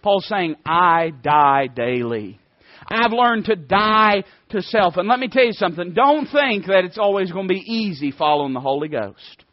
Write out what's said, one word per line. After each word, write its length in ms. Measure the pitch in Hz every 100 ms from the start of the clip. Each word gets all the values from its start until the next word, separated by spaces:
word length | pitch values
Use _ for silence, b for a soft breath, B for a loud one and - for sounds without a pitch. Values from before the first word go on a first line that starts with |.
Paul's 240 | 208 196 -
saying, 300 | 208 170 151 151
"I 440 | 170 180 165 165 139
die 460 | 147 147 143 139 135
daily." 680 | 123 120 123 120 117 104 107 _ _ B B B
I've 240 | 226 233
learned 340 | 233 240 226 202
to 100 | 208
die 680 | 135 190 214 214 214 202 b b b
to 100 | 208
self. 380 | - 220 180 175
And 100 | 196
let 100 | 254
me 100 | 254
tell 160 | 254
you 100 | 240
something. 380 | 202 185 160 175
Don't 320 | 175 277 302 277
think 400 | 285 277 208 185
that 180 | 190
it's 140 | 180 214
always 340 | 202 196 185
gonna 160 | 175 190
be 160 | 190 180
easy 440 | 226 208 143 143
following 420 | - 151 147 143
the 80 | 127
Holy 280 | 135 143 156
Ghost. 560 | 143 101 - - - _